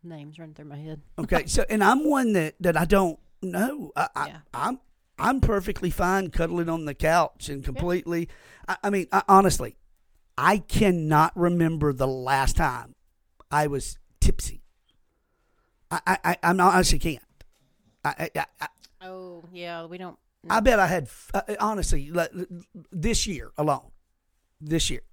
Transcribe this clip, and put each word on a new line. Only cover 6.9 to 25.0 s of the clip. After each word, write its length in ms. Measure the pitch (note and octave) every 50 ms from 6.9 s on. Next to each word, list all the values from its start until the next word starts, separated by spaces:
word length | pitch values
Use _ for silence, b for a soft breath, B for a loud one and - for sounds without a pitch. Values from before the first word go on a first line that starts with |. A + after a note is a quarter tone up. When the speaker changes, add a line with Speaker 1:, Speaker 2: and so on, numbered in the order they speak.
| C#3+
Speaker 2:
couch 520 | - - D#3 E3 F3 D#3+ - _ _ - -
and 140 | C#3+ C#3
Speaker 1:
Yeah. 40 | C3
Speaker 2:
completely, 600 | C#3 C3 B2+ E3+ F3 F3+ F3+ - E3 E3+ E3+ E3+ - B B B B B B B B
I, 80 | F#3 - -
I 60 | G3+
mean, 180 | G3+ G3 F3+ - -
I, 100 | F#3+ G3 -
honestly, 480 | G3 F#3+ G3 F#3 D3+ - B2+ A#2 - _ _ _ _ _ _ _ _ _ _ _ _ -
I 200 | C3 E3+ G3+ G#3
cannot 760 | - - - - A3 G3+ F3+ E3+ D#3 D3+ D#3 D3+ D#3 E3+ - -
remember 560 | E3+ F3 F3 F3 E3 D#3+ E3 D#3 D3 D3 C#3
the 140 | B2+ C3 C3
last 500 | C3 C3 B2+ B2+ C#3 C3+ C3+ B2+ - -
time 380 | - C#3+ B2 A#2+ A#2 - - _ _ _ _ _ _ _ _ _ - _
I 180 | - D3 D3+ D3+
was 320 | C#3+ C3+ - - - - - _ _ _
tipsy. 400 | - - - - - - - - - _ _ _ _ _ _ _ _ _ _ _ _ _ _ _ _ _ _ _ _ _ _ _ _ _
I, 80 | - F3 - -
I, 100 | F#3+ - -
I, 140 | - F#3 - -
I'm 140 | E3+ F3+ F#3+
not, 160 | F3+ F#3+ F3
honestly 240 | F#3 F3+ - - C#3+
can't. 240 | - E3+ D3 A#2+ _ _ _ _ - _ _ _ _ _ _ _ _ _ _ _ _
I, 120 | C#3+ - - D#3 E3 _
I, 40 | D#3
I, 60 | D3+ - _ _
I 60 | D#3 - _ _ _ - _ _ F#3
Speaker 1:
Oh, 400 | F#3 F#3+ F#3 F#3 F3+ F3 E3+ E3 E3+ F#3
yeah, 320 | F3 F3 E3+ E3+ E3+ E3
we 140 | E3 E3+ F3+
don't 180 | F#3 F3+ - _ _ _ _ _ _ E3
Speaker 2:
I 100 | G3+ A3+
bet 180 | G#3 G#3 A#3+ G#3
I 80 | F#3+ D#3
had, 160 | F3 F3 C3+
f-, 260 | - - - - - -
uh, 60 | G3 - - G#3+ -
honestly, 500 | G#3 G#3 A3 G3 E3 - - C#3+ C#3 C#3+
like, 220 | E3 F3 E3 - - F#3+ F3+ - F3+ E3+ - _ _ F#3+ D#3 _
this 360 | - F3+ D#3 A3+ A3 - - A3
year 240 | F#3 C3 A2+ A2+ - -
alone, 340 | D3+ D3+ C#3+ B2+ - - - _ _ _ _ _ _ _ _ _ _ _ _ _
this 300 | D#3 D3+ D#3 D#3+ D3+ -
year 120 | - -